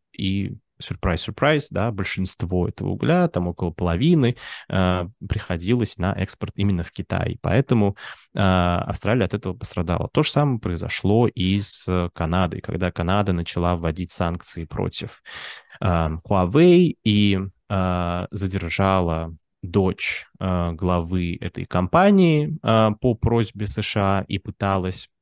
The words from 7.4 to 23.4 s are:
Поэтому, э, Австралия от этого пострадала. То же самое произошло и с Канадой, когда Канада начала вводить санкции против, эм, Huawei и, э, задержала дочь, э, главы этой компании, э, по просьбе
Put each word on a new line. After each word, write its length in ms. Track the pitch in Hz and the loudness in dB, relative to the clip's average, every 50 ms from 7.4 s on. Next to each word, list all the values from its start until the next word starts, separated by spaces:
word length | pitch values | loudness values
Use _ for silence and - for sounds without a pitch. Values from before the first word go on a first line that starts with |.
Поэтому, 560 | - - 87 123 139 - 127 113 104 98 101 - - - - - - _ - | -2 0 2 2 2 2 2 2 2 2 0 -4 -10 -18 -18 -20 -20 _ -2
э, 40 | 95 | 2
Австралия 840 | 98 95 92 90 87 87 87 90 - - 101 - - 98 113 127 98 | 4 4 4 4 4 2 0 0 -2 -4 -6 -4 -2 0 0 2 0
от 80 | - - | 0 -2
этого 180 | 104 - 98 92 | -4 -4 -6 -8
пострадала. 540 | - - - - - 82 85 87 90 - - - | -8 -10 -8 -6 -4 -2 -2 -2 -2 -4 -2 0
То 100 | - 156 | 0 0
же 80 | - | 2
самое 280 | - 147 147 143 127 110 | 2 2 2 2 0 -2
произошло 680 | - 95 87 80 85 87 - - - 92 104 113 123 107 | -2 -4 -4 -4 -4 -6 -6 -2 0 2 4 4 4 2
и 320 | - - 90 92 95 101 | 0 0 0 0 0 0
с 480 | 104 - - - - - 92 90 87 87 - | -2 -2 -4 -4 -2 0 0 0 0 -2 -4
Канадой, 460 | - 85 78 87 92 92 85 - - | -4 -2 0 2 2 0 0 -2 -6
когда 300 | - - - 87 92 87 | -8 -6 -4 -4 -4 -4
Канада 420 | - - 82 85 95 104 101 98 90 | -2 -2 -2 0 2 2 2 2 0
начала 440 | 85 85 - - 87 87 87 87 | -2 -2 -4 -4 -2 0 0 0
вводить 340 | 82 82 82 78 85 90 - | 0 -2 -4 -4 -4 -6 -6
санкции 540 | - - 90 85 85 87 - - - 85 82 | -4 -4 -2 -2 -4 -6 -8 -12 -12 -12 -12
против, 580 | - - - 92 87 - - - - - - _ - - - - - - - - _ - - | -8 -6 -6 -6 -4 -6 -8 -10 -10 -12 -18 _ -18 -16 -16 -14 -16 -16 -18 -20 _ -8 -2
эм, 400 | 95 95 87 82 80 78 78 82 - - | 0 2 2 2 2 0 -2 -4 -2 0
Huawei 640 | 101 95 90 85 107 151 170 180 175 175 180 156 - - - | 2 2 2 4 6 6 8 8 8 8 6 4 2 0 2
и, 340 | 110 104 104 104 101 98 92 98 101 - _ _ - | 2 4 4 4 4 4 2 -2 -4 -10 _ _ -4
э, 580 | 104 95 92 92 90 90 87 87 87 87 92 - | -2 0 0 0 0 0 -2 -2 -2 -4 -6 -6
задержала 1040 | - 104 104 92 95 95 87 82 - - 98 95 95 95 90 85 80 82 82 82 82 - _ _ _ _ - | -6 -4 -4 -4 -4 -4 -4 -4 0 2 2 4 4 4 2 0 0 -2 -4 -6 -10 -14 _ _ _ _ -8
дочь, 640 | 92 85 101 95 92 - - - - - - - - _ - | -2 0 2 2 2 0 -4 -6 -6 -6 -8 -10 -14 _ -6
э, 320 | 98 95 90 90 85 85 85 | -4 -2 0 0 -2 -2 -2
главы 640 | 80 95 90 90 87 82 82 95 90 87 85 85 - | -2 0 0 2 0 0 -2 -2 -2 -2 -4 -4 -6
этой 240 | - 87 - - - | -8 -10 -8 -10 -8
компании, 920 | - - 90 92 - - 165 190 202 202 190 180 165 156 151 147 151 156 - - | -4 -2 0 0 2 4 4 6 6 6 6 6 4 4 2 0 -2 -6 -4 0
э, 280 | 117 113 110 110 110 104 - | 2 4 4 4 4 2 0
по 140 | - 127 113 | 0 0 0
просьбе 520 | - - 113 117 117 | 2 2 2 2 2